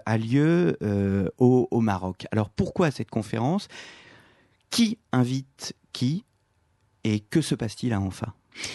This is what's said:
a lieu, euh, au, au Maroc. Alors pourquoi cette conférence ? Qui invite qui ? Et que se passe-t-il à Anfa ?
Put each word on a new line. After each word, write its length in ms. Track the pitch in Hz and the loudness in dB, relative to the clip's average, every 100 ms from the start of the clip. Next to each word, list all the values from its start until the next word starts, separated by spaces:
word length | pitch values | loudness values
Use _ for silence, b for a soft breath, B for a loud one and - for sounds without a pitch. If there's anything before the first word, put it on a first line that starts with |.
a 140 | - 110 | 0 -2
lieu, 580 | 113 135 156 175 170 - | 2 2 4 4 2 0
euh, 460 | 104 101 98 98 92 - | -2 0 2 0 -2 4
au, 280 | 123 127 - | 6 6 2
au 100 | 120 | 0
Maroc. 460 | 110 95 92 - - | 0 0 -4 -8 -4
Alors 200 | 107 104 | -2 0
pourquoi 400 | - 190 - 165 | -2 -2 0 0
cette 200 | - - | 0 -6
conférence ? 580 | 113 104 113 127 196 - B B B B B B B B B _ | -6 -4 -2 0 -2 -4 B B B B B B B B B _
Qui 280 | - 220 - _ | 0 0 -2 _
invite 600 | 127 123 135 - _ - - _ | 0 2 0 -6 _ -16 -16 _
qui ? 300 | - 123 175 - _ _ _ _ _ _ _ | -2 -2 -2 -6 _ _ _ _ _ _ _
Et 160 | 113 107 | -2 -2
que 200 | - 165 | 0 -2
se 140 | 139 | 0
passe-t-il 400 | 135 113 - 127 | -2 -4 -6 -2
à 60 | 101 | -2
Anfa ? 340 | 95 - - - _ B B | -2 -4 -10 -10 _ B B